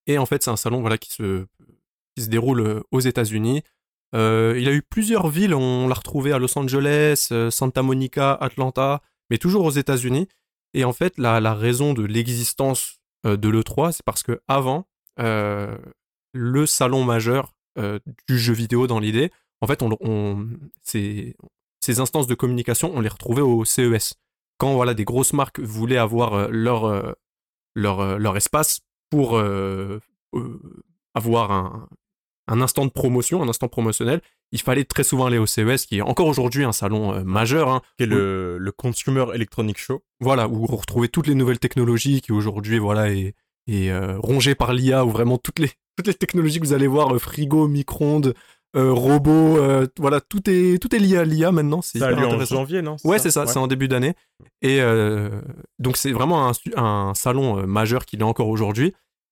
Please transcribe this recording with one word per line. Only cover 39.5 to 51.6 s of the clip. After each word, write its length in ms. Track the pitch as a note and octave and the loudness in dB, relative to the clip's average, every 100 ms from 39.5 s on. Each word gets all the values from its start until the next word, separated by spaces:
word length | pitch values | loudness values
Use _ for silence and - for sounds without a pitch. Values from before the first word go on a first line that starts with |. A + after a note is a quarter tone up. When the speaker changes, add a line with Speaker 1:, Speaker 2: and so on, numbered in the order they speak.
| - G#2+ G2 | -4 -4 -4
Speaker 2:
Show. 260 | - C3 _ - | -6 -8 _ -4
Speaker 1:
Voilà, 280 | B2+ C3+ A2 | 0 2 2
où 180 | A2 A2+ | 0 -2
on 60 | A2 | -4
retrouvait 340 | - A#2+ A#2+ | -2 0 0
toutes 180 | - D3 | 0 2
les 80 | C#3 | 2
nouvelles 240 | B2 A#2+ | 2 0
technologies 640 | B2 C3+ A#2+ A#2 C3+ C3+ | -2 0 0 2 2 0
qui 100 | - | 0
aujourd'hui, 480 | G#2+ G#2+ G2+ G#2 A2+ | -2 0 -4 -2 0
voilà, 320 | G#2 G#2+ G#2+ | 2 2 0
est, 240 | G2 F#2+ - _ _ - | 0 -4 -8 _ _ -4
est, 240 | G2+ F#2+ | -2 0
euh, 260 | F#2 F#2+ F#2+ | -2 -4 -4
rongée 380 | G#2+ C3+ C3 C3+ | -2 2 2 0
par 180 | A#2+ | 0
l'I 200 | B2+ C3 | 0 2
A, 120 | C3 B2+ | 2 2
où 60 | |
vraiment 260 | A2 A#2 B2 | 2 0 0
toutes 220 | - - | -4 -4
les, 100 | D3 - _ - | -4 -4 _ -6
toutes 120 | G3 | -4
les 60 | - | -2
technologies 440 | F#3+ F3 D#3 D#3+ | -2 0 0 0
que 60 | D3+ | 0
vous 80 | |
allez 140 | C#3 C#3 | 2 2
voir, 260 | C#3+ C#3+ A#2+ | 4 2 2
euh, 40 | |
frigo, 480 | - - D3 D#3 D3+ | -2 -6 0 2 2
micro-ondes, 640 | C#3+ C#3+ - D3 D3+ C3+ A#2+ - _ _ - | 0 -4 -2 0 2 0 -2 -10 _ _ 0
euh, 160 | C3 | 2
robots, 640 | B2 C3 D3 C#3+ D#3 D#3+ D#3 | 4 4 4 6 6 6 6
euh, 300 | C#3 C3+ C3 - | 4 2 0 0
voilà, 240 | C#3 C#3+ | 0 0
tout 280 | - G#3 G3+ | -2 -4 2
est, 320 | F3+ F3+ F3+ | 4 4 2
tout 120 | A#3+ A#3 | 2 2
est 40 | |
lié 180 | G3 F#3 | 4 4
à 60 | D#3+ | 2
l'I 180 | D#3 E3+ | 2 2
A 60 | |
maintenant, 300 | E3+ | 2